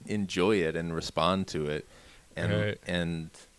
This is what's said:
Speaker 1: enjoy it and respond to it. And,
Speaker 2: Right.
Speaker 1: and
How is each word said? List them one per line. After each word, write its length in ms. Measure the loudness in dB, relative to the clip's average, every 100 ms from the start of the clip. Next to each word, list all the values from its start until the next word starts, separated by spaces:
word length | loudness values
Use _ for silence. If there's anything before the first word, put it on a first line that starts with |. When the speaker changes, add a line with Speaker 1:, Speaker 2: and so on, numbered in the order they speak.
| -4
Speaker 1:
enjoy 500 | -2 0 2 4 4
it 180 | 2
and 200 | 0 -2
respond 520 | -4 -4 2 2 2 0
to 180 | -4 -2
it. 180 | -4 -8 -20 -20 -20 -14
And, 180 | -4 0
Speaker 2:
Right. 260 | 0 0 -4 -2
Speaker 1:
and 420 | 0 0 -2 -6 -14 -20